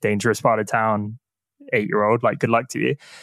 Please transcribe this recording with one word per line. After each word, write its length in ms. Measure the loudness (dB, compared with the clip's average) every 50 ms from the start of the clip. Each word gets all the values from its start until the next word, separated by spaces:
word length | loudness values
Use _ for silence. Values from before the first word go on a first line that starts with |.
dangerous 400 | -2 0 0 2 2 0 0 2
part 180 | 2 2 2 2
of 60 | 0
town, 520 | -2 0 0 0 2 0 0 -2 -6 -8 -12 _ _ _ _ _ _ _ -20 -10 -4
eight-year-old, 500 | -2 -2 -2 0 0 2 2 2 2 2
like, 160 | 2 0 0 0
good 120 | 0 0
luck 180 | 2 0 0 -2
to 80 | -4 -2
you." 160 | -2 -2 -2 -4 -8 -20 -20 -20